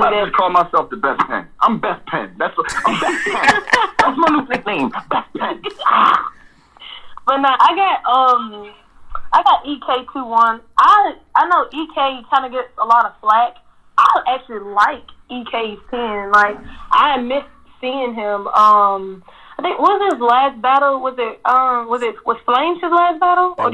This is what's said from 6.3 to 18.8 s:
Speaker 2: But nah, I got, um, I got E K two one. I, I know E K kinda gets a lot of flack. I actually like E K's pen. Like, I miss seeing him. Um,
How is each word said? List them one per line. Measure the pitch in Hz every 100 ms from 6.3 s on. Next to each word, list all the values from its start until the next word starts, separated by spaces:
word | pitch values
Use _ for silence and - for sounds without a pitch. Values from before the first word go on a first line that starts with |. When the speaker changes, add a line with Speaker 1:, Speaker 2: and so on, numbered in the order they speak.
| - - _ _ - - - - - -
Speaker 2:
But | 277
nah, | 277 254
I | 254
got, | 349 392 320 -
um, | 254 254 247 226 208 208 - _ - - - -
I | -
got | - 277 277
E | 285 -
K | 254 247
two | 285
one. | 240 226 226 226 - -
I, | 294 415 381 - _
I | - 339
know | 349 262
E | 285 311
K | - 269 262 226
kinda | 277 262
gets | 254 247 -
a |
lot | 226 233 214
of | -
flack. | 214 214 240 - _ _ _ -
I | - - -
actually | 254 254 220
like | 202 202 214 190 - - -
E | 247 233
K's | 226 220 208 -
pen. | 247 233 208 196
Like, | 208 208 208 - - -
I | - 285 269
miss | 240 277 - - _ -
seeing | 254 269 247
him. | 226 208 202 202
Um, | - 214 208